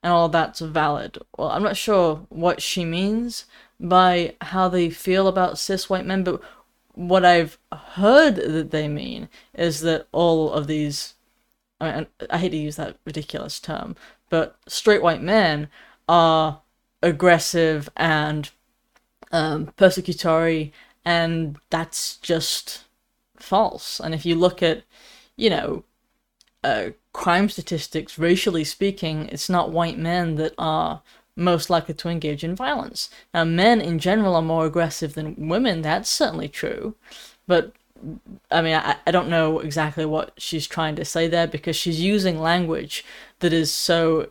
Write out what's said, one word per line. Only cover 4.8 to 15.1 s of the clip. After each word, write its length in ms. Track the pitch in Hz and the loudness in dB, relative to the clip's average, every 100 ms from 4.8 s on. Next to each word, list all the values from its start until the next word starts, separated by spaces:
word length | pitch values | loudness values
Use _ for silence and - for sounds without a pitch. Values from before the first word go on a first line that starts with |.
| 170 | 0
feel 380 | 160 - 185 190 | -2 0 2 4
about 300 | 185 180 - | 2 0 -2
cis 320 | - 190 - | -4 -4 -2
white 160 | 185 - | -4 -2
men, 180 | 190 | -2
but 180 | 185 - - - _ _ _ | -2 -4 -8 -20 _ _ _
what 320 | - 175 185 180 | -12 2 6 8
I've 320 | 175 160 - _ | 6 4 -6 _
heard 640 | - - - 202 269 311 190 | -16 -14 0 6 8 8 4
that 360 | - 156 156 | -2 -2 -2
they 160 | 156 151 | -4 -4
mean 420 | 147 131 - - - _ | -6 -8 -10 -14 -20 _
is 280 | - 170 147 | -4 -2 0
that 260 | 160 160 - | 0 -2 -2
all 400 | - 170 160 156 | 2 4 4 2
of 160 | 151 147 | -2 -2
these, 480 | 156 147 143 - _ _ _ _ _ _ _ | -2 -2 -4 -10 _ _ _ _ _ _ _
I 120 | 160 | -6
mean, 160 | 127 160 _ - | -6 -8 _ -6
I 80 | 170 | -2
hate 120 | 175 | -2
to 80 | 156 | -2
use 180 | 151 151 | -6 -8
that 200 | 143 - - | -10 -10 -12
ridiculous 540 | 151 147 - 147 - | -12 -10 -10 -10 -12
term, 360 | - 156 - 160 - _ _ | -8 -10 -10 -14 -18 _ _
but 280 | 165 160 _ - | -2 -2 _ -12
straight 340 | - - 208 | -2 4 4
white 200 | 170 | 4